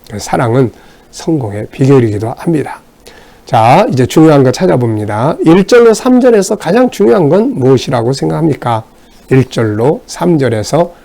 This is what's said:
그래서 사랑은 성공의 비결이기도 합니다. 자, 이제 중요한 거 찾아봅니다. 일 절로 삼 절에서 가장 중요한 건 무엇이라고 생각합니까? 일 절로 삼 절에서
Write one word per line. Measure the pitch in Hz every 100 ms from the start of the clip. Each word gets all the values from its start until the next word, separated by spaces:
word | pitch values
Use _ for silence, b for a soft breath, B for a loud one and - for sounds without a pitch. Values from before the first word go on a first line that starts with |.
| -
그래서 | 104
사랑은 | - - 123 120 123 b b b b
성공의 | - - 160 117 104 113
비결이기도 | - 135 139 117 104 110 139
합니다. | - 160 123 - _ _ B B B B
자, | - 123 113 151 220
이제 | 143 127
중요한 | - 156 143
거 | 131
찾아봅니다. | 120 185 160 120 110 107 104 131 -
일 | 339 175 190
절로 | 247 233
삼 | 214 254 254
절에서 | 247 226 190 214
가장 | - 208 247
중요한 | - 202 233 139
건 | 175 233
무엇이라고 | 202 127 131 - 131 113
생각합니까? | 135 160 160 160 131 - 113 - b b b -
일 | 131 127
절로 | - 113 104 123 170 -
삼 | - 170 165
절에서 | 131 110 101 147 175 B